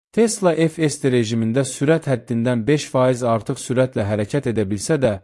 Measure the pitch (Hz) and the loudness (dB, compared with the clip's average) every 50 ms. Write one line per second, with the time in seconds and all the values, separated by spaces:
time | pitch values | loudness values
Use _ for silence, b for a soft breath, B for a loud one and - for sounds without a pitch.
0 | _ _ - 214 233 214 220 - 185 175 156 156 165 156 - 165 156 143 - - | _ _ 0 2 2 2 2 0 0 2 2 2 2 0 0 0 -2 -2 -2 -2
1 | - 135 123 123 113 107 117 113 113 113 113 135 135 131 - - 143 147 165 156 | 0 2 2 2 2 0 0 -2 0 0 0 0 -2 -2 -4 -2 2 2 2 2
2 | - 143 131 113 - - 120 117 117 127 123 117 104 131 151 143 - - - 131 | 0 -2 -4 -4 -4 -4 -4 -2 0 0 0 0 2 2 0 0 0 -2 0 2
3 | 127 127 131 117 123 117 113 110 - - 131 - - - 120 127 131 127 - 120 | 2 2 2 0 0 0 0 0 -2 -4 -8 -8 -6 -2 0 0 0 0 0 -4
4 | 101 101 107 104 104 - - 143 - 123 107 110 104 95 104 101 - - 160 139 | -2 -2 -2 -2 -2 -2 -2 -2 -2 -2 -2 -2 -2 -2 -2 -4 -2 -2 0 0
5 | 131 113 101 92 | 0 0 -2 -4